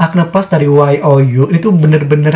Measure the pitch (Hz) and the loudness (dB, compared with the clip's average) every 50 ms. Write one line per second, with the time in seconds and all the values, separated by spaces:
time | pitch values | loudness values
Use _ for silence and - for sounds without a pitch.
0 | 165 156 - 175 160 - - 196 196 - 170 151 147 143 143 147 147 143 143 143 | -4 -2 -2 -2 -2 -2 -2 -4 -2 -2 -2 -2 0 2 2 2 2 2 0 0
1 | - 147 139 135 139 127 120 131 139 - 175 160 190 220 185 165 156 151 156 147 | 0 0 2 2 2 0 0 0 0 0 -2 -2 0 0 0 2 2 2 2 0
2 | 143 139 151 147 147 151 151 | 0 0 -2 0 0 0 -2